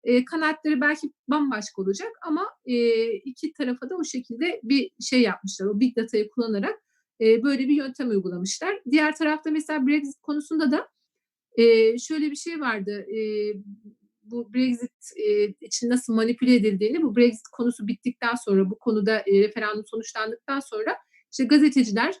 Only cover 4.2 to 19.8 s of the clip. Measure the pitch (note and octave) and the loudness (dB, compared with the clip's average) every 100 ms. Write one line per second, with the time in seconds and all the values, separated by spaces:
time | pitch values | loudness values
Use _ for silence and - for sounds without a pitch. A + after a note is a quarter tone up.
4.2 | B3 A#3 E4+ - A3+ C#4 - _ - B3+ | -10 -6 -4 -4 0 0 0 _ 0 2
5.2 | A3+ F3 F#3+ - G3 G#3 B3 A#3 A3 A3 | 2 0 -8 -4 -2 2 2 0 -2 -2
6.2 | G#3+ - A3+ G#3 C4+ A4 _ _ _ _ | -2 -4 -2 -2 -2 -6 _ _ _ _
7.2 | A3 A3+ C4 C#4 C4 D4 C4+ B3+ B3+ G3+ | 4 6 4 0 2 2 0 -6 -2 0
8.2 | F3+ F3 F#3+ - E4+ G4+ - D4 D4+ D#4 | -2 -6 -6 -6 -6 -6 0 2 2 0
9.2 | D#4 D4+ D#4 D#4 D4+ D4+ C4 D4+ C#4+ - | 0 0 -2 -4 -2 -2 2 0 -2 -12
10.2 | - D4 D4 D#4+ D4 D4 - _ _ _ | -6 -6 -4 0 2 0 -2 _ _ _
11.2 | _ _ _ - A#3 A3+ A3+ A#3+ - D#4 | _ _ _ 4 6 8 6 2 -4 -4
12.2 | D4+ D4 E4+ E4 C4+ G#3+ G3 G#3 - A3 | -2 -4 -10 -6 -4 -4 -6 -8 -8 -6
13.2 | G#3+ G#3+ G#3 G3+ G3+ G#3 G#3+ _ _ _ | -4 -4 -4 -6 -12 -20 -20 _ _ _
14.2 | G#3+ A#3+ A#3 A#3 B3+ A#3+ A#3+ _ - - | _ -10 -6 -2 0 -2 -6 _ -20 -4
15.2 | G#3 G#3 G#3 G3 - - A#3+ B3 - A3 | 0 2 0 -4 -10 -6 0 -2 0 0
16.2 | A3 A#3+ B3+ B3 G#3+ G3 G#3+ D#4 D#4 G#3+ | 0 0 4 6 4 0 0 0 0 4
17.2 | A#3+ A3+ - - B3 A#3+ G3+ B3 B3+ - | 4 2 -16 -4 -4 -4 -6 -6 -6 -6
18.2 | A#3+ A#3+ - G3 F#3+ G#3 - G#3+ G3+ A3 | -4 -4 0 2 2 -2 -2 0 0 0
19.2 | G3 G3 G#3 A3 G#3+ G#3 | 4 4 4 0 -4 -6